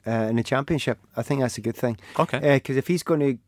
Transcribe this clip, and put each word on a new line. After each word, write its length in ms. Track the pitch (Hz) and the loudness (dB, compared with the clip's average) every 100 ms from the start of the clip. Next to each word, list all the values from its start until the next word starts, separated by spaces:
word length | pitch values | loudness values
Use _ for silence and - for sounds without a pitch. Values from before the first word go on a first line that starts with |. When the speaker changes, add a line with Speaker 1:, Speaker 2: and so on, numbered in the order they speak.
| 113 | -2
Speaker 1:
uh, 40 | 113 110 | 0 0
in 60 | 113 | 0
the 60 | |
Championship. 560 | 113 135 139 156 - 113 _ - | 0 -2 0 -2 -2 -4 _ -10
I 60 | |
think 180 | 117 139 | -2 0
that's 180 | 123 - | 0 -2
a 20 | |
good 160 | 110 - | -6 -2
thing. 200 | 127 117 - - | -4 -4 -6 -2
Speaker 2:
Okay. 180 | 165 131 147 135 | 0 2 4 4
Speaker 1:
Uh, 20 | |
'cause 180 | - 135 | 2 -2
if 100 | 135 | 0
he's 140 | 175 | -2
gonna 320 | - 156 143 123 | 0 2 2 0